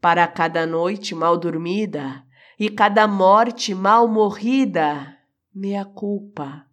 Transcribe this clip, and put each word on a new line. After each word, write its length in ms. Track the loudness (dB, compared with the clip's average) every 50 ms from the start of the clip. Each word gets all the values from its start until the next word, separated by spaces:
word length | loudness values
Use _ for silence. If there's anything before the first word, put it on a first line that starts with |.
Para 260 | 4 2 4 4 2 0
cada 380 | 0 -2 -4 -2 -2 -2 -4
noite 500 | -2 -2 -2 -2 -2 -4 -6 -8 -10 -8
mal 220 | -2 0 0 0 0
dormida 840 | -2 -4 -6 -6 -6 -4 -4 -4 -4 -4 -6 -8 -10 -10 -12 -14 _ _ _ _ _ _ _ _
e 100 | -6 -4
cada 380 | 0 2 2 2 4 4 2 4
morte 680 | 2 4 4 6 6 6 4 2 -2 -8 -6 -6 -6
mal 340 | -2 2 4 4 4 4 4
morrida, 1080 | 2 2 0 0 0 -4 -2 0 2 2 2 2 0 0 0 0 -2 -4 -8 -14 -20 _ _ _ _ _ _ _ _
mea 320 | -10 -8 -6 -6 -6 -8
culpa. 800 | -10 _ -8 -6 -6 -6 -6 -8 -12 _ -12 -12 -10 -12 -18 _ _